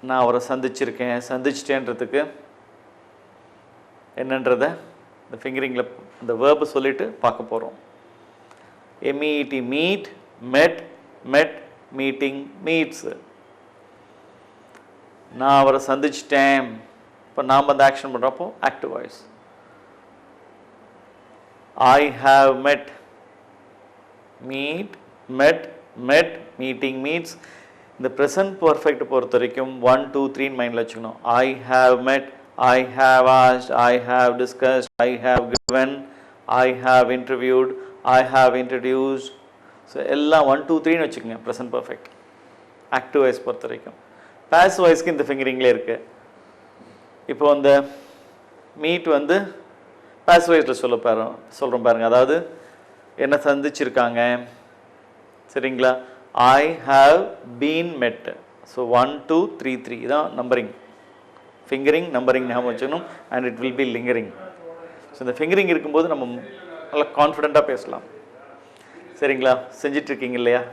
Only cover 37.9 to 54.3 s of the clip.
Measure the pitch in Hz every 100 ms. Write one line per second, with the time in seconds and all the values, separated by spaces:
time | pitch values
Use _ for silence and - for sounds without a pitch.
37.9 | - 131 127 127 135 127 127 123 127 127
38.9 | 131 135 135 - - _ _ - - -
39.9 | - 143 143 147 156 139 139 147 160 160
40.9 | 165 156 - 113 113 120 - 123 123 -
41.9 | - - - _ _ - - _ _ -
42.9 | 127 127 147 131 120 - - - 117 -
43.9 | - _ - - - _ 165 185 185 175
44.9 | 160 180 156 143 139 131 127 127 113 -
45.9 | 113 - - - _ - _ _ _ -
46.9 | - _ _ - 131 147 143 139 139 139
47.9 | - - - - _ _ - _ - 156
48.9 | 175 165 143 147 185 196 - - - -
49.9 | - - - - 170 165 165 127 127 123
50.9 | 117 120 110 110 - - - 135 123 117
51.9 | 117 113 120 131 160 170 - - - _
52.9 | _ _ - 139 143 147 139 143 143 127
53.9 | 127 120 117 120